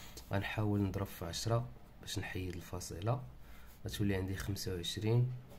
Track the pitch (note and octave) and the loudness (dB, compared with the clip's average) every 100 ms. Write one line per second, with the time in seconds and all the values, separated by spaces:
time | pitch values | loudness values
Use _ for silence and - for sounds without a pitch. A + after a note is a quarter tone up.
0 | - - - G2+ - - G#2+ G2+ G2 F#2+ | -10 -12 0 0 2 2 4 4 4 2
1 | G2 - E2+ - A2 A#2 B2 - - - | -2 -4 -4 -2 2 2 2 -8 -16 -12
2 | - G2 - F#2 F#2 E2+ - F#2 - E2+ | -4 -4 -2 -2 -2 -4 -6 -6 -4 -2
3 | G#2+ B2+ B2+ - - - - - - - | 0 0 -2 -12 -14 -12 -14 -8 -6 2
4 | G2+ F#2+ F#2+ F#2 - G2 - F2+ E2+ F#2 | 4 4 2 0 -2 -2 -2 -2 -2 0
5 | A2 A#2+ B2+ - - | 6 6 6 2 -8